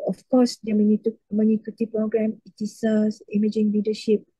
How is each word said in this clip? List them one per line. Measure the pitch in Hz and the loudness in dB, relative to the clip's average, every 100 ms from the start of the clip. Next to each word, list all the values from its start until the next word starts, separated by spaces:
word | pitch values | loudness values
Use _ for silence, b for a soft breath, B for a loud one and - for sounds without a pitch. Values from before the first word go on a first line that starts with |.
| - | -6
of | 190 _ | -8 _
course | 254 247 - | 2 2 0
dia | 214 | -2
mengitu-, | 214 208 214 226 220 _ | 2 2 2 0 -8 _
mengikuti | 208 220 214 220 - 226 | 0 2 0 -4 -8 -6
program | 214 214 220 220 208 - | -4 -2 -2 -2 -4 -14
Ikhtisas, | _ 214 - 220 214 214 208 - | _ -12 -4 -2 2 0 -2 -6
Imaging | 214 214 214 214 208 | -2 0 0 0 0
Leadership | 208 214 - 208 - _ | -2 -4 0 0 -2 _